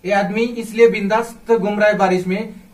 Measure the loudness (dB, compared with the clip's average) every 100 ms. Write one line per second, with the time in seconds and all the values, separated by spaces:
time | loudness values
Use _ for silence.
0 | 0 0 0 -2 -2 -4 -8 4 4 4
1 | 0 -2 -2 -12 -2 0 0 2 2 2
2 | 2 0 -2 -4 -6 -14 -16